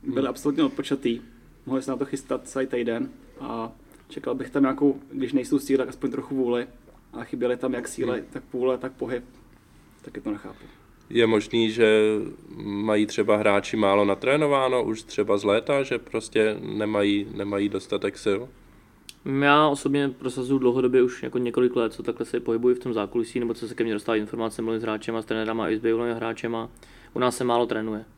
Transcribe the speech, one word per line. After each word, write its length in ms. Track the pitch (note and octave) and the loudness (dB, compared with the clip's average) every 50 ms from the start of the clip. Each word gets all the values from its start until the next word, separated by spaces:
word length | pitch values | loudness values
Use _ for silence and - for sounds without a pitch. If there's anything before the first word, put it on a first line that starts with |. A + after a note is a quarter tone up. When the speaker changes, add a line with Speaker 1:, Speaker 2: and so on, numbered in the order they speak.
| - | -6
Speaker 1:
byli 160 | C#3 C3+ C3+ | -4 -2 -2
Speaker 2:
Hmm. 60 | C3+ B2 | -2 -2
Speaker 1:
absolutně 340 | B2+ - - D3 C#3 D#3 D#3 | -4 -2 -2 -2 2 2 2
odpočatý, 580 | C3+ - - C#3+ - C#3 C3 - B2 A#2 A#2 - - - - - - - - - | 2 0 -4 -4 -2 -4 -2 0 -2 -2 -2 -6 -16 -20 -20 -20 -20 -20 -18 -8
mohli 160 | - C3 C3 | -4 -4 -4
se 100 | B2+ - | -2 -2
na 60 | C3+ - | -2 -4
to 80 | C#3 | -4
chystat 420 | - - C3+ - - C3 B2 - - | -4 -4 -10 -4 -4 -6 -6 -6 -6
celý 200 | - C3+ C3 C3 | -4 -4 -4 -2
týden 420 | - A#2+ A#2+ A#2 A#2 A#2 C3 C3+ - - - - - - | -2 -2 -2 0 -2 -2 -4 -6 -8 -18 -20 -20 -16 -14
a 320 | C3+ A#2+ A#2 A#2 A2+ A#2 - - - - - - - _ | -10 -8 -6 -6 -8 -8 -10 -16 -20 -20 -20 -20 -20 _
čekal 260 | - - - B2+ B2 | -14 -8 -6 -4 -4
bych 140 | C3 C3 B2+ | -4 -6 -2
tam 140 | - C#3+ C#3 | 2 4 4
nějakou, 360 | C3 C3 C3+ D3 C#3+ C3 C#3 - - | 4 4 4 4 2 2 2 -6 -12
když 220 | - C3+ C3 A#2 C#3 | -6 -6 -4 0 0
nejsou 260 | C3+ B2 - D3 C#3 | -2 0 2 0 0
síly, 180 | C3+ - C3+ C3 | 2 2 2 2
tak 120 | B2+ A#2+ | 2 -2
aspoň 220 | - - - C3 | -4 -6 -6 -4
trochu 240 | A#2 C#3 - - C#3 | -4 -4 -6 -4 -2
vůli. 320 | C3 C3 A#2+ A#2+ A#2+ A#2+ - - - - - - - _ _ - | 0 0 2 0 0 -2 -6 -12 -20 -20 -20 -20 -20 _ _ -14
A 100 | A#2 A#2+ | -14 -10
chyběly 340 | - - B2 A#2 B2 B2 A#2+ | -10 -6 -4 -2 -2 -2 -2
tam 160 | - C3 B2+ | -2 -4 -4
jak 140 | A#2 - - | -4 -6 -8
síly, 300 | - - C3 - - B2 | -6 -6 -4 -2 -2 -4
Speaker 2:
Hmm. 80 | - - - | -6 -10 -14
Speaker 1:
tak 100 | C3+ - | -14 -14
půle, 340 | - - B2+ B2 C3 B2+ B2 | -8 -6 -2 0 0 0 0
tak 140 | B2+ C3 | -4 -10
pohyb. 320 | C3 - C3+ A#2 B2+ A#2+ - - - - - - - - _ _ - - - - - - | -8 -8 -6 -6 -6 -6 -8 -10 -20 -20 -20 -20 -20 -20 _ _ -20 -20 -20 -20 -20 -20
Taky 200 | - - - - | -20 -14 -14 -10
to 100 | - A2 | -6 -6
nechápu. 340 | G#2 G#2 - F#2+ - - - - - - - - - - - - | -8 -6 -8 -16 -16 -16 -20 -20 -20 -20 -20 -20 -20 -20 -18 -2
Speaker 2:
Je 180 | A2 A#2 A#2 A2+ | 2 4 4 6
možný, 440 | A2+ G#2+ G#2 - - A#2 A2+ A2 | 4 2 2 2 2 2 2 2
že 300 | A2 A#2+ A#2 G#2+ G#2+ A2 G#2+ G#2+ G#2+ G#2 - - - - - - - - G#2+ | 4 4 6 6 8 6 6 4 2 0 -2 -6 -10 -14 -18 -18 -14 -12 -8
mají 420 | G#2 G2+ G2+ G#2 A2 G#2+ G#2+ G#2+ | -6 -4 -2 0 2 2 2 2
třeba 300 | G#2 - - G#2 G#2+ G#2 G#2 | 0 0 -2 2 4 4 4
hráči 400 | G#2+ A2 G2+ G2+ G2+ - - A2 | 4 4 2 2 0 -2 -2 2
málo 280 | G#2+ G2 G2 G2+ G#2 | 2 4 4 4 4
natrénováno 800 | G2+ G2 G2 - B2+ C3+ D3+ D#3 D3 C#3+ C#3 C3 C3 B2+ B2+ A2+ | 2 0 0 0 0 2 2 2 2 2 2 2 0 0 0 0
už 200 | G#2+ A2+ A2 - | -2 -4 -6 -8
třeba 340 | - - - G#2 G#2 G2+ G#2 | -8 -2 -2 0 2 0 2
z 60 | G2+ | 2
léta, 400 | G#2 G2+ F#2+ F#2+ - C#3+ C#3 C3+ | 2 2 2 2 0 0 0 0
že 140 | C3+ B2+ A#2 | -2 -4 -6
prostě 600 | - - - A2+ A2 - - A2+ G#2+ G#2+ G#2+ - | -6 -6 -8 -6 -6 0 2 2 2 2 0 -2
nemají, 680 | - G#2+ G#2 G#2 G#2+ G#2+ G#2+ G#2 G2+ G#2 G2+ G2+ G2+ A2 G#2+ | -6 -6 -4 -4 -2 0 0 2 2 2 2 0 -2 -4 -6
nemají 340 | G2+ G2 G2+ G2+ G2+ G2+ G2+ | -6 -6 -4 -2 0 -2 0
dostatek 480 | G2 F#2+ - - - G2 - G2+ - - - | -2 -4 -6 -4 -6 -4 -4 -4 -6 -2 -2
sil? 160 | A2 G2 G2 B2 C3+ - - - - - - - _ _ _ _ - - _ _ C#3 C3+ C#3 | -2 -2 -2 -4 -10 -16 -20 -20 -20 -20 -20 -20 _ _ _ _ -20 -20 _ _ -4 -2 2
Speaker 3:
Já 260 | C#3+ C#3+ C#3+ D3 D#3 D#3 | 4 6 6 6 6 4
osobně 420 | C#3+ C#3 - D3 C#3 C#3+ C#3+ C#3 | 2 0 0 0 2 2 0 0
prosazuju 500 | B2+ - - B2+ B2 C3 B2+ B2 C3+ C3 | -2 -4 -8 -6 -4 -4 -2 2 2 4
dlouhodobě 440 | B2+ B2 A#2+ C3 B2+ B2 B2+ C3 B2+ | 4 4 4 6 2 4 6 6 4
už 200 | B2 B2 - - | 4 2 -4 -10
jako 140 | B2+ B2 B2 | -4 -4 -2
několik 380 | B2 A#2+ A#2 - B2+ B2 B2 | -2 0 2 2 2 4 4
let, 180 | C3 A2+ A2 - | 2 0 0 -2
co 100 | - G#2+ | -4 -6
takhle 220 | - A2+ - A#2 | -6 -4 -4 -6
se 140 | - - B2 | -4 -4 -4
pohybuji 360 | A#2+ - A2+ A2+ A#2+ B2 B2 | -2 0 -2 2 4 2 2
v 40 | B2 | 2
tom 140 | - B2+ A#2 | 0 -4 -2
zákulisí, 460 | A2 G2+ G2 - A#2+ A2+ A2+ - B2+ | -2 -2 -2 -2 -2 -2 -2 -2 -4
nebo 140 | A#2+ A2+ A2+ | -2 -2 -4
co 140 | - - G#2+ | -4 -6 -10
se 80 | A2+ | -4
ke 80 | - A#2 | -4 -2
mně 100 | A#2 G#2+ | -2 -2
dostává 220 | G#2 G#2 - A2+ | -4 -2 0 0
informace, 460 | A2 G#2+ G#2+ - A#2 A2+ A2+ G#2+ - | 0 0 -2 -4 -4 -4 -4 -4 -4
mluvím 180 | A#2 A2+ A2+ A2 | -4 -2 -2 -2
s 40 | A#2 | -2
hráčema, 380 | A2 A2 G#2+ G#2+ - A2+ A2+ | -4 -4 -4 -4 -4 -6 -6
s 40 | A2 | -4
trenérama 440 | - A2+ A2 A2 A2 A2+ A2+ G#2+ E2+ | -4 -4 -2 -2 -2 -2 -2 0 0
i 80 | A2 A2 | -2 0
s 20 | |
bývalými 360 | A2+ A#2 A2+ A2+ A#2+ A#2+ A#2 | 2 0 0 2 0 -2 -4
hráčema. 540 | A2+ A2+ A2+ A2+ - - A#2 A#2 A2+ A2+ A#2 - - - - - - - - - | -4 -4 -6 -6 -6 -6 -4 -4 -4 -6 -8 -12 -20 -20 -20 -20 -20 -20 -10 -4
U 60 | A#2+ | 0
nás 180 | B2 B2 B2 - | 0 0 0 0
se 60 | C3 | 0
málo 220 | B2 A#2 A#2+ A#2+ | 2 4 4 2
trénuje. 400 | A#2+ A#2 A2 A2 A2 G#2+ G#2+ A2+ - - | 2 0 -4 -2 -4 -6 -6 -8 -12 -20